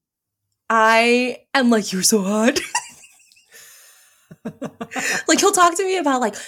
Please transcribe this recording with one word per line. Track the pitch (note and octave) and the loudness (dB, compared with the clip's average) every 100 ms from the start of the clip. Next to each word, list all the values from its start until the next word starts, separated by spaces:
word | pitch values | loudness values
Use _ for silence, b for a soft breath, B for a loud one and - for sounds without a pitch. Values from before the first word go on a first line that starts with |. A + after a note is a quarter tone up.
| _ _ _ _ _ _ - | _ _ _ _ _ _ -2
I | A3+ A3 A3+ A#3 A#3+ B3 - _ | 2 4 4 4 2 0 -8 _
am | C4+ A#3+ | 0 2
like, | A3 G3 | 2 0
"You're | F#3 | -2
so | F3+ G#3+ | 0 0
hot." | F#3+ G#3+ A3+ F#4+ - | 0 0 0 0 -4
<laughs> | A#5+ - - - _ _ _ A5 b b b b b b b _ - - - C4 - - B3+ B G3+ - | -10 -12 -20 -20 _ _ _ _ b b b b b b b _ -18 -16 -12 -14 -14 -12 -8 B -4 0
Like, | D#4 | 0
he'll | G4 | 2
talk | G4 F4 F4 | 2 2 0
to | |
me | F#4+ F#4 | -4 -2
about, | C#4+ B3+ | -2 -2
like, | A3 B | -4 B